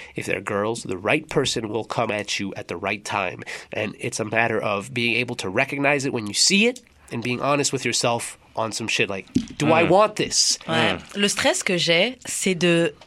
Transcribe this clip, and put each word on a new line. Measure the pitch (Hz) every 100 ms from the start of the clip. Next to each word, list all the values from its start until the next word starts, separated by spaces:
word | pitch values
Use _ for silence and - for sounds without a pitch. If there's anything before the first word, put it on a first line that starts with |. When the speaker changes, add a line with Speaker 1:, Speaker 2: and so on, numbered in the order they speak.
| - -
Speaker 1:
if |
they're | - 92
girls, | 101 101 104 117
the | 107 92
right | 104 151 151
person | - 131 123 110
will | 113
come | 107 - 113
at | 104 101 -
you | 98
at | 101 -
the | 87
right | 98 104
time. | - 104 92 - - - -
And | - 107 -
it's | 127 -
a |
matter | 107 113 117 107
of | 110 101 107
being | 123 120 113
able | 123 120
to | 98
recognize | 98 135 139 143 143 131
it |
when | 120 104
you |
see | 101 - 196 233
it | 247 - _ -
and | 117
being | 123 123
honest | 135 143 139
with | 135
yourself | 120 113 120 117 - - _ -
on | 113
some | - 113
shit | - 104
like, | 98 - - - -
"Do | 147
I | 160
Speaker 2:
Mm. | 170
Speaker 1:
want | 185 208 214
this?" | 139 - - - -
Speaker 3:
Ouais. | 160 160
Speaker 2:
Mm. | 180 - 202
Speaker 3:
Le | 202
stress | - 269 359
que | - 175
j'ai, | 156 165 220 262 -
c'est | - 196
de, | 180 175 170 165 -